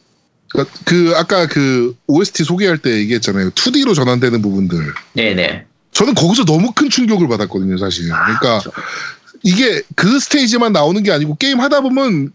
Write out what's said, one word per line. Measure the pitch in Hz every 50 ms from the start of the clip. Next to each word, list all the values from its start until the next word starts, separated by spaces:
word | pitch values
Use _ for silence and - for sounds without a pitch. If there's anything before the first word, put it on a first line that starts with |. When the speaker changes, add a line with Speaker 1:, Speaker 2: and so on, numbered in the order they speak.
| _ _ _ _ _ _ _ _ _ -
Speaker 1:
그러니까 | - - - - - - -
그 | - 170 180 170 165 170
아까 | 160 170 - 208 185 170
그 | 143 - 147 139 135 131 123 120 123 120 - _
오에스티 | - 139 165 202 - - - 160
소개할 | 151 175 185 208 190 165 147
때 | - 131 113 107
얘기했잖아요. | 104 107 120 110 - - 98 98 95 92
투디로 | - - - 254 254 294 269 262 190
전환되는 | 147 127 123 123 123 127 123 117 113 104
부분들. | 104 98 98 98 90 87 82 78 73 - - - - -
Speaker 2:
네, | 107 113 107 95
네. | 92 85 76 - - - - _ _ _ _ -
Speaker 1:
저는 | - 202 269 233
거기서 | 220 185 170 220 262 233
너무 | 156 156 165 196 240 214
큰 | - 302 277
충격을 | - 254 247 220 220 185 170 127
받았거든요, | 117 101 107 92 - 98 95 95 92 92
사실. | 98 95 87 87 85 85 80
Speaker 2:
아, | 78 95
Speaker 1:
그러니까 | 101 113 110 - 123 113 104
Speaker 2:
그렇죠. | 92 - - - - - - - - - - - _ - - - -
Speaker 1:
이게 | 190 180 208 269 233 180 - - - -
그 | - 165 196 262 285
스테이지만 | - - - 294 262 214 233 233 240 226 202
나오는 | 160 147 156 180 214 202
게 | 202 170
아니고 | 143 151 151 151
게임 | - 269 277 269 247
하다 | 247 285 294 285 262
보면 | 262 254 269 269 247 190 147 139 147 -